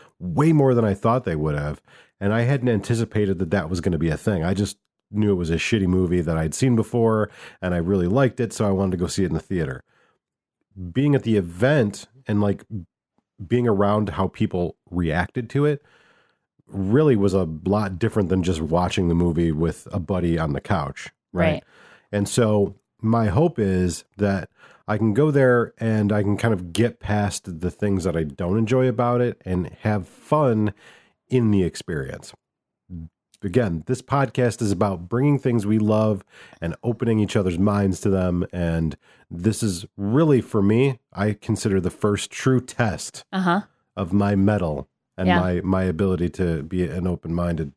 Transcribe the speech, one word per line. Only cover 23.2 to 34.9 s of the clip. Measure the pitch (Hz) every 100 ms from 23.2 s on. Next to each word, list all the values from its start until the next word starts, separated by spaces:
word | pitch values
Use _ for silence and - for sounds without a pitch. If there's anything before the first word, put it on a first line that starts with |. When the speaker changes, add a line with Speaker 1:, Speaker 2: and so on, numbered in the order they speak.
| 107
Speaker 1:
hope | 98 165 -
is | 101 92 90 80 - -
that | 101 98 - _ - - -
I | 107
can | 110
go | 104 156
there | 143 127 120 113 -
and | 113 107 101
I | 107
can | 101 98
kind | 117
of | 98 90
get | 82 117 -
past | - 104 101 - - 80
the | 87
things | - 104 95
that | 90 82
I |
don't | 78 67 87 107
enjoy | 110 131 131
about | 117 120 123
it | 123 -
and | 92 90 82 -
have | 110 104 85
fun | - - 151 139 110 104 - - - _ _ _
in | 127 113
the | 101
experience. | 85 - - 78 65 - - - _ _ _ _ - 87 82 _ _ _
Again, | 98 127 110 82 -
this | 123
podcast | - 143 131 135 123 -
is | 107
about | 92 104